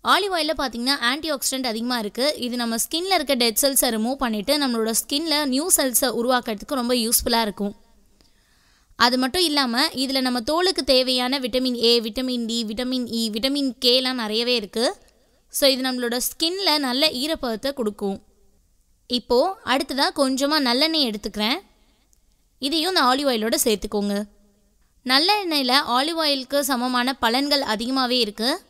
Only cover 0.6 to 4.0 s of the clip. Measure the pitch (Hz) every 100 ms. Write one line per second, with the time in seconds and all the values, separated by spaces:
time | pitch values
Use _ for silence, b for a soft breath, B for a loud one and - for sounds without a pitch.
0.6 | 269 233 247 277 233 285 320 277 - 262
1.6 | 254 226 240 247 143 - 269 - 240 247
2.6 | 233 226 - 320 370 370 294 269 240 220
3.6 | - 269 262 220